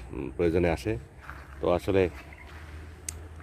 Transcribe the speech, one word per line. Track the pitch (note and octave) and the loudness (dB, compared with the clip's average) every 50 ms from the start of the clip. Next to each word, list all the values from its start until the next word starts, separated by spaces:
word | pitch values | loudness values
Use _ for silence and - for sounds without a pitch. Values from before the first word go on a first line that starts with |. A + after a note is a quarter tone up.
| - - | -12 -8
উম, | - - C#2 B1+ - | -6 -6 -6 -6 -2
প্রয়োজনে | - F2 E2+ D#2+ F2+ F2 F2 | 2 2 4 6 6 6 6
আসে। | E2 D#2 - G#2+ A2 B2 - - - - - - - - - - - - | 4 2 0 -2 -2 -2 -4 -10 -18 -18 -14 -14 -14 -14 -14 -14 -10 -2
তো | - F2+ | 2 4
আসলে | F2 F2 - - F#2+ F#2+ F#2+ F2 - - - - - - - - - - - - - - - - - - - - - - - - - - | 4 4 2 4 6 6 6 6 4 -4 -14 -14 -16 -16 -16 -14 -14 -14 -14 -12 -12 -12 -14 -14 -16 -12 -10 -10 -10 -10 -12 -14 -14 -14